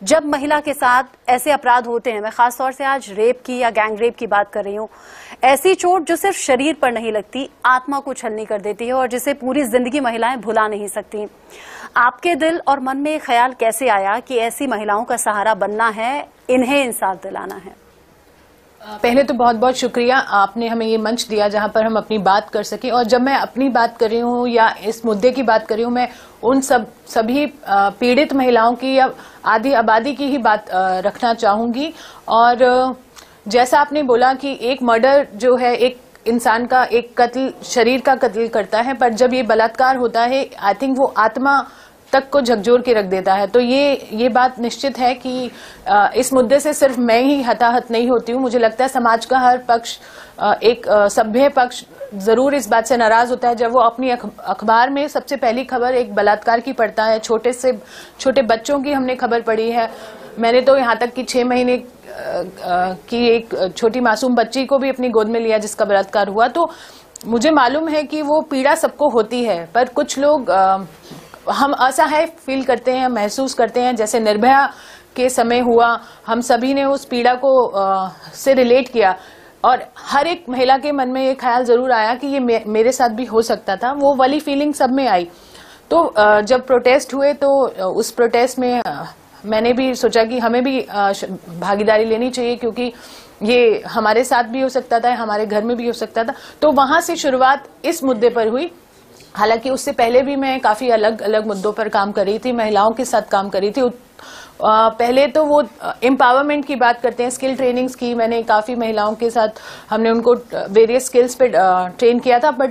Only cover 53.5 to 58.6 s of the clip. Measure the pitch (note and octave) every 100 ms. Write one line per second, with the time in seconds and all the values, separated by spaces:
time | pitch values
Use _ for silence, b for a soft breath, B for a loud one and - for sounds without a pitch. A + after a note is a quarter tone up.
53.5 | A#3 A#3 B3+ A#3 A#3+ C4 A#3+ G#3 - -
54.5 | G3 G#3+ A3+ C4 C#4 C#4+ C#4 - C#4 A#3+
55.5 | A#3+ B3+ B3+ B3 B3+ A3+ G3+ G3+ G#3+ A#3+
56.5 | A#3 B3+ B3 G#3+ A3 A3 A3 A3 A3 A#3+
57.5 | B3+ C4 G#3+ - B B B C4+ C4+ A3+
58.5 | A3+